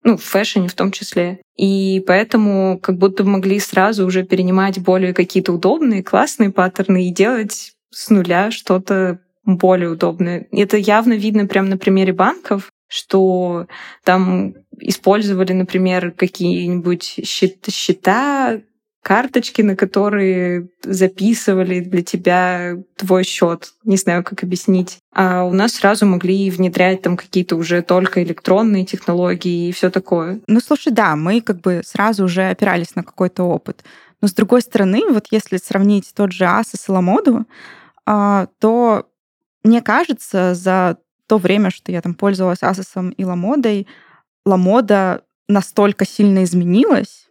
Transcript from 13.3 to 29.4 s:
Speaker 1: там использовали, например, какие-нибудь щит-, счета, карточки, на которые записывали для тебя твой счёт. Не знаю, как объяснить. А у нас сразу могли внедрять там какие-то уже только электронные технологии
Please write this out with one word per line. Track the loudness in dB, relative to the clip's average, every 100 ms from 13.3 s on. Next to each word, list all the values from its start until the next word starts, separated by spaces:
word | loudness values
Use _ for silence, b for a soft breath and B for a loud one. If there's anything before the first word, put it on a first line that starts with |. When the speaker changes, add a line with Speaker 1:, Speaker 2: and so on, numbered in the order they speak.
| 0 -2 -6 -10 B B B
Speaker 1:
там | 0 2 2 0 -4 -8 _ -10
использовали, | -6 0 2 2 0 -2 0
например, | 0 -2 0 0 0 -4
какие-нибудь | -4 -4 -2 -2 -2 -2 -4 -2 -4 -6 -10
щит-, | -10 -2 -2 -2 -10
счета, | -6 -4 -2 -2 -2 -2 -2 -2 -4 _ _ _ _
карточки, | -2 -2 0 -2 -2 0
на | 0 0
которые | 0 0 0 0 0 0 -2 -4 -8 _
записывали | -8 0 0 0 0 0 0 0 0 -2
для | -2 -2
тебя | -2 -2 2 2 0 -2 -6 -10 -14 -12
твой | 0 0
счёт. | 0 0 -2 -2 -10 _
Не | 0 0
знаю, | 0 -2
как | -4 -8
объяснить. | -6 -4 0 0 -2 -10 _
А | -2 0 0
у | 0
нас | 0 0
сразу | 2 0 4 2
могли | 2 0 0 -2
внедрять | 0 -2 2 0 0
там | -2 -4
какие-то | -2 -4 -2 -4
уже | -2 -2
только | 2 0 2 -2
электронные | -2 -4 0 2 4 0
технологии | -2 -6 -4 -2 0 -2